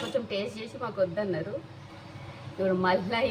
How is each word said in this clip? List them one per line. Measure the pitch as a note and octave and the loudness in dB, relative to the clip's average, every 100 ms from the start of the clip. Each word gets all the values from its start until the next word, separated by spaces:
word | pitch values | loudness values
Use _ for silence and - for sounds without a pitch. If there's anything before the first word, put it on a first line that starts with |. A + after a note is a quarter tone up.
కొంచెం | - C4 G#3+ | 4 0 0
టేస్ట్ | G3+ - - | -2 -2 -6
చేసి | A3 - | -10 -6
మాకు | A#3 G#3 | -4 2
వద్దన్నారు. | F#3 F3 G#3 E3 E3+ C4+ - - - - - - - - - | 2 2 0 0 -2 -6 -8 -14 -16 -16 -14 -14 -12 -12 -10
ఇప్పుడు | - F#3+ F#3 | 0 2 4
మళ్ళీ | F#3 F#3 F#3 A#3 A#3 | 6 4 4 2 2